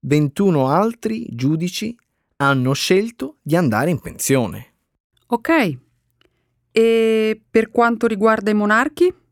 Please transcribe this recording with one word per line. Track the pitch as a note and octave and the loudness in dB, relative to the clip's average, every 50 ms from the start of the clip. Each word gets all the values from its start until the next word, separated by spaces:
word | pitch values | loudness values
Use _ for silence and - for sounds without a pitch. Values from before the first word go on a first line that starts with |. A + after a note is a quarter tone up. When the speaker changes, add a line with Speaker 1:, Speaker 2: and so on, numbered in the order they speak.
Speaker 1:
Ventuno | - C3+ C#3 D3+ D3+ C#3+ - - G3+ G3 F3 D3 C3 C3 | -2 0 0 0 0 0 0 0 0 2 2 2 2 2
altri | C#3+ E3+ G3+ A3+ A3+ - - A3 A3 A3+ A#3+ - | 2 0 0 0 -4 -6 -8 -8 -6 -6 -8 -10
giudici | - A#2 B2+ C#3 D#3 D#3+ E3 F3+ F3+ - - A3 A#3+ _ _ _ _ _ _ _ _ _ | -10 -4 -2 -2 -2 0 -4 -6 -6 -6 -8 -8 -10 _ _ _ _ _ _ _ _ _
hanno | C#3 C#3 C#3 C3+ B2 B2+ C3+ | 0 0 2 2 0 0 -2
scelto | - - - F3+ F#3+ G#3 A#3 A#3 _ C4 C#4 D#4 _ | -2 0 0 2 0 0 -2 -8 _ -12 -12 -12 _
di | _ C#3+ D3 | _ -2 0
andare | E3+ F3+ C#3 G#2+ G#2+ B2+ E3+ | 0 2 2 0 0 0 0
in | F3 C3 | -2 -4
pensione. | - E2+ D#2+ E2+ - - C3+ C3+ A#2+ F#2+ D2 G2+ - _ _ _ _ _ _ _ _ _ _ _ _ _ | -6 -12 -12 -10 -2 0 0 0 0 -2 -6 -12 -16 _ _ _ _ _ _ _ _ _ _ _ _ _
Speaker 2:
Ok. | A#3+ A3+ A3+ - E4 D#4+ B3+ F3+ C#3 B2 _ _ _ _ _ _ _ _ _ _ _ _ _ _ _ _ _ _ _ | -6 -6 -2 0 0 2 2 0 -4 -6 _ _ _ _ _ _ _ _ _ _ _ _ _ _ _ _ _ _ _
E | - A3+ A3+ A3+ A3+ A3+ A3 A3 A3 A3 G#3+ A3 A3 _ _ | 2 2 4 2 2 2 2 0 0 0 -2 -4 -6 _ _
per | _ A3+ A3 A3 | _ 0 0 0
quanto | _ - A#3 A#3 A#3 A3 A#3+ A#3 | _ 2 2 2 2 0 -2 -2
riguarda | A3 G3 G3+ A3+ A3 A3 G#3 G#3 | -2 2 2 2 2 2 0 0
i | G#3+ | 0
monarchi? | G#3 G#3 G#3 G#3+ A3 B3+ D4+ D4+ - E4+ F4+ F4+ _ _ _ | 0 2 2 2 2 0 0 0 0 0 0 0 _ _ _